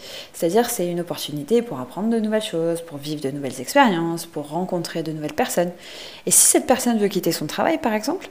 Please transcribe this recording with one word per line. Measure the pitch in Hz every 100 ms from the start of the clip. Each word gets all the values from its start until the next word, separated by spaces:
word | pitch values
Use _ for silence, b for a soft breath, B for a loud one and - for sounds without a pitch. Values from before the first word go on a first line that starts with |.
| B B B
C'est-à-dire, | - 170 208 240
c'est | - 175
une | 175
opportunité | 170 156 - 147 143 240
pour | 233 131
apprendre | 127 170 220
de | 233
nouvelles | 214 214
choses, | 214 165 165 165
pour | 165 143
vivre | 151 147
de | 135
nouvelles | 143 135 135
expériences, | 123 277 254 170 165 170 -
pour | 151 143
rencontrer | 160 185 180 165 170
de | 160
nouvelles | 156 151
personnes. | - 247 - 175 - B B B B 185
Et |
si | - -
cette | 320 -
personne | 247 240 226
veut | 202
quitter | 185 170
son | 160 156
travail, | - 110 320
par | 254
exemple, | 214 214 370 -